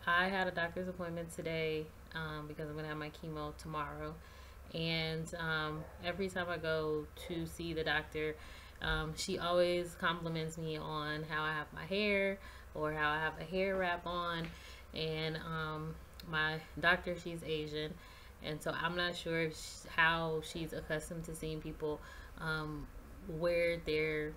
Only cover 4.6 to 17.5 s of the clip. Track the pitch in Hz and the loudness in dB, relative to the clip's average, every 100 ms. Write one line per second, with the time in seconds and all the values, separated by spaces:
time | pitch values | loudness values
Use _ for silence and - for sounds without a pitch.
4.6 | - 165 165 165 160 160 160 170 165 160 | -8 -2 0 2 0 0 -4 -4 0 2
5.6 | 156 156 160 - 175 180 190 185 175 170 | 0 -2 -6 -4 -4 0 0 0 0 0
6.6 | 160 160 156 151 151 - - 165 165 - | 2 2 4 2 -2 -10 -6 -4 -4 -4
7.6 | 170 160 160 147 156 156 156 156 - - | -4 0 4 2 2 0 0 -2 -8 -14
8.6 | - - - 156 156 160 - 185 170 175 | -14 -4 2 2 2 -2 0 0 4 6
9.6 | 175 175 175 - 175 170 165 165 160 160 | 8 6 2 2 2 2 0 0 -2 -2
10.6 | 160 156 156 156 151 151 156 156 156 156 | -4 -2 -2 -2 0 -2 0 0 0 0
11.6 | 147 156 160 196 208 202 196 196 - - | -2 -6 0 2 4 6 4 0 -6 -14
12.6 | - 160 151 156 151 151 156 156 160 185 | -10 -2 0 4 4 4 2 0 -2 2
13.6 | 190 190 180 175 170 175 175 170 165 165 | 4 4 2 2 0 0 0 0 -2 -6
14.6 | - - - - 160 156 160 160 165 160 | -12 -14 -8 -2 -2 0 0 -2 -2 -2
15.6 | 156 156 156 160 - - 170 160 156 160 | -2 -2 -4 -8 -12 -12 -2 2 4 2
16.6 | - - 170 180 180 175 175 170 160 | -4 2 4 4 4 -4 -4 -6 -2